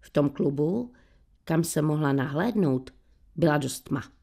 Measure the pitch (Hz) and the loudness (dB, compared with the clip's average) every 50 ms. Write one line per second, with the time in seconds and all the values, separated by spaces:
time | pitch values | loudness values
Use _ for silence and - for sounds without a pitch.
0 | - - _ - 147 143 139 - 139 143 139 139 147 156 185 226 247 240 - - | -20 -2 _ 0 0 2 0 0 -2 -2 0 0 -2 0 0 -2 -4 -8 -12 -20
1 | - _ _ _ _ _ _ _ _ - 160 165 165 165 - 160 151 156 151 151 | -20 _ _ _ _ _ _ _ _ -2 0 0 0 0 0 0 0 2 0 2
2 | 156 139 139 139 131 - 139 147 180 240 220 214 190 147 131 127 131 - - - | 2 0 2 0 0 -2 -2 -2 -2 0 0 2 2 2 2 0 -2 -8 -20 -20
3 | _ _ - _ _ _ - - 151 165 147 151 139 127 - - - - - 143 | _ _ -20 _ _ _ -4 0 2 2 2 2 0 -2 -6 -8 -6 -6 -6 -6
4 | - - _ _ | -6 -10 _ _